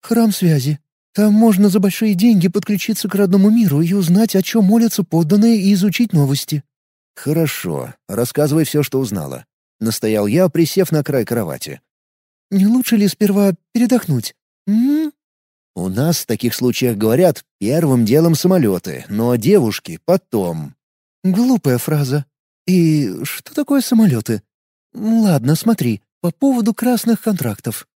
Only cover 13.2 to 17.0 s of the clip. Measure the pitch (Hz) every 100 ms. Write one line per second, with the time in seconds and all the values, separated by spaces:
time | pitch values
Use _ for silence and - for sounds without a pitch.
13.2 | 208 202 196 175 _ 240 233 247 - 131
14.2 | - _ _ _ - 214 254 294 311 _
15.2 | _ _ _ _ _ - 92 95 156 170
16.2 | - 110 120 - 123 117 127 104